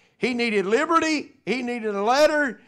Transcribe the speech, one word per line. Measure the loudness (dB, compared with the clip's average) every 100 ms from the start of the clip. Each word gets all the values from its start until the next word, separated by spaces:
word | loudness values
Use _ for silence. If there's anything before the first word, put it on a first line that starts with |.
| _ -6
he | -4
needed | -2 0 0 0
liberty, | 0 2 2 2 -2 -6 _ -6
he | -6
needed | -4 -6 -6 -4
a |
ladder, | 0 4 4 2 -2 -6